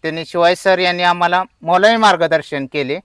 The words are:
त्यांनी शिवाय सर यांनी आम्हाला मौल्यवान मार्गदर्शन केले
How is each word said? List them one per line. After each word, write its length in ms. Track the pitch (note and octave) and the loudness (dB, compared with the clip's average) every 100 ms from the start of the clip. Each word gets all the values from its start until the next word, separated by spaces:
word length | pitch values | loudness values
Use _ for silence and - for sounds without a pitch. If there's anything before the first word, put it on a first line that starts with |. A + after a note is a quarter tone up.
त्यांनी 220 | D#3 D#3+ | -8 -8
शिवाय 300 | D#3+ F3 E3+ | -8 0 0
सर 240 | F3+ G3 F#3 | 0 0 0
यांनी 240 | F3+ F3 | 0 0
आम्हाला 400 | F3 F3 F3 F3+ F#3 _ | 0 0 0 0 -4 _
मौल्यवान 340 | D#3+ F3+ G#3 A#3 | -2 2 2 4
मार्गदर्शन 720 | G#3+ F3 E3 D#3+ D3 D3 C3+ | 2 2 0 -2 -4 -8 -6
केले 260 | D3+ C3+ D3+ | -6 -6 -8